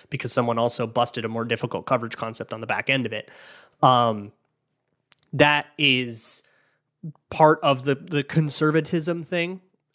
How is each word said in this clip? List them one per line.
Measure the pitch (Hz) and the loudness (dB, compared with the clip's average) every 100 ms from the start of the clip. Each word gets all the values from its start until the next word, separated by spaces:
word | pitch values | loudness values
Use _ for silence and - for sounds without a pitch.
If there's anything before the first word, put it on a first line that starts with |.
| - | -12
because | 139 120 | -6 0
someone | - 120 113 | 2 2 2
also | 120 - 113 | 0 0 -2
busted | 120 120 120 110 | 0 0 -2 -6
a | |
more | 113 117 | -6 -4
difficult | 117 120 92 - | -4 -4 -6 -2
coverage | 127 117 - | -2 -2 -8
concept | 113 - - | -6 -6 -8
on | 110 | -10
the | 113 | -6
back | 104 120 | -4 0
end | 135 117 | 0 -2
of | |
it. | 107 - - - - - _ | -8 -12 -20 -20 -20 -20 _
Um, | 135 123 117 107 101 - _ _ _ _ _ _ _ _ _ | 4 6 4 0 -8 -18 _ _ _ _ _ _ _ _ _
that | 139 147 147 - - | 2 4 4 -2 0
is | 143 127 123 117 - - - _ _ _ _ _ 160 - - | 2 2 0 -4 -2 -4 -8 _ _ _ _ _ -18 -16 -6
part | - 156 156 | 4 4 4
of | 151 131 | 2 0
the, | 139 139 | 0 -4
the | - 147 | -4 -4
conservatism | 139 160 151 - 156 160 151 170 156 170 | -2 -2 -2 0 0 0 0 -2 -2 -4
thing. | 151 175 170 185 _ _ _ | -4 -4 -4 -8 _ _ _